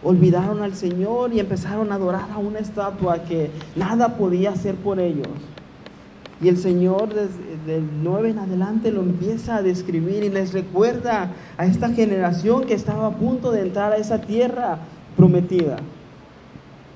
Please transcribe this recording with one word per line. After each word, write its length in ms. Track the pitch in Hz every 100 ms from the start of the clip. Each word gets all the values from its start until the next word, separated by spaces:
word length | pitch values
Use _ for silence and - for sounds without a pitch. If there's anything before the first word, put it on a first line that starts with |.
Olvidaron 580 | 156 185 175 180 196 214
al 140 | 202 190
Señor 580 | 180 180 196 240 247
y 60 | 226
empezaron 500 | 196 190 175 208 214
a 60 | 202
adorar 340 | 185 180 -
a 80 | 208
una 220 | 208 214
estatua 640 | 214 - 196 190 180 170
que 260 | 170 165 147 156 -
nada 420 | - 185 233 233 233
podía 340 | 190 180 196
hacer 260 | 190 208 190
por 240 | 202 190
ellos. 260 | 180 151 117 131 - - - - - - - - - -
Y 80 | 170
el 80 | 180
Señor 580 | 185 180 180 190 214
desde 640 | 214 202 180 175 160 156 160
el 260 | 156 151
nueve 280 | 165 190 226
en 80 | 214
adelante 500 | 190 180 190 220 226
lo 100 | 208
empieza 520 | 180 180 185 226 -
a 80 | 226
describir 640 | 190 180 180 165 165 202
y 40 | 208
les 240 | 196 190
recuerda 760 | 185 175 175 226 240 240 220 180 - - -
a 100 | 185
esta 240 | - 233
generación 720 | 233 214 190 175 170 185 247
que 100 | 262
estaba 320 | 208 - 214 220
a 40 |
punto 400 | - 220 247 247
de 80 | 220
entrar 320 | 190 190 208
a 40 | 214
esa 240 | 214 226
tierra 560 | - 220 247 262 240 160 - - - -
prometida, 600 | 180 180 180 185 156 127 - - - - - - - - - - -